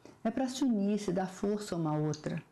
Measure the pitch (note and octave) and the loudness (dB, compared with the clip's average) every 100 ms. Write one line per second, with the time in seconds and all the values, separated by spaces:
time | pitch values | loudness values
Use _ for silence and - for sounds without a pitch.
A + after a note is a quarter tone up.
0 | - - A3+ B3 B3+ - C4+ G#3+ G3+ G#3 | -20 -6 -4 -2 -2 0 2 4 4 2
1 | G#3 F3+ F#3 - G3+ G#3 - E3+ D#3 D3+ | 0 0 -2 -2 -2 -2 -2 -2 0 2
2 | D3+ D3+ - E3 - | 0 0 -4 -6 -8